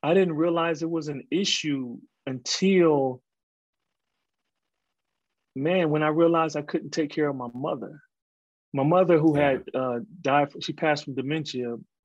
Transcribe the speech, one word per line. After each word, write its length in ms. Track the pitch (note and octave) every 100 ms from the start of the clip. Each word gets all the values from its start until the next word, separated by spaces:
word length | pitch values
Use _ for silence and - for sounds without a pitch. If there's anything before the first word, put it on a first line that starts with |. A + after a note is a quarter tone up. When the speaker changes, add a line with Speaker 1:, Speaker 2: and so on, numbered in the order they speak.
Speaker 1:
I 120 | C#3+
didn't 220 | F#3 F#3 D3+
realize 460 | E3+ E3+ E3 D#3
it 60 | E3
was 200 | E3 D3
an 180 | C#3+ -
issue 680 | D#3+ G3 - D#3 C#3 B2+ A#2+ - _ -
until, 960 | C3 - - F#3+ F#3+ E3+ D3 C3+ B2+ _ _ _ _ _ _ _ _ _ _ _ _ _ _ _ _ _ _ _ _ _ _ _ C3
man, 340 | D3 F#3 E3
when 120 | D3+
I 60 | D3+
realized 480 | D#3 E3+ E3 D#3+ D3
I 60 |
couldn't 300 | D3 E3+ D3
take 200 | E3 D3
care 160 | D#3 D3+
of 80 | C3+
my 140 | B2
mother. 480 | B2 D3 C#3 G#2 D3+ _ _ _ _ _ _ _
My 100 | C#3
mother, 340 | C#3 F3+ F3+ E3
who 180 | D#3+ D3
Speaker 2:
Yeah. 140 | C#3+
Speaker 1:
had, 180 | C3 - C3
uh, 240 | C3 A#2+ A2+ -
died, 420 | C#3 C#3+ C#3+ -
she 80 | -
passed 300 | D3 D#3+ D3
from 120 | - C3
dementia, 640 | C3 D#3+ D3 B2+ B2 A#2 - _